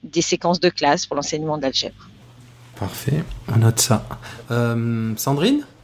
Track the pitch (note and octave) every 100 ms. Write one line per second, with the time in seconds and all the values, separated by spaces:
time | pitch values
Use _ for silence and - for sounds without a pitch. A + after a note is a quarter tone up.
0 | - E3 E3+ F3+ E3+ F3 F3 - D3 D#3+
1 | - D3 C#3 D#3 D#3 D3+ C3+ B2+ - -
2 | - - - - - - - - F#2 -
3 | - D3+ E3 - - A2+ A2+ A2+ - G#2+
4 | - - - - - A#2+ A#2+ A#2 A#2 A#2
5 | A2+ A2 - C#3+ F3+ D4 D4 -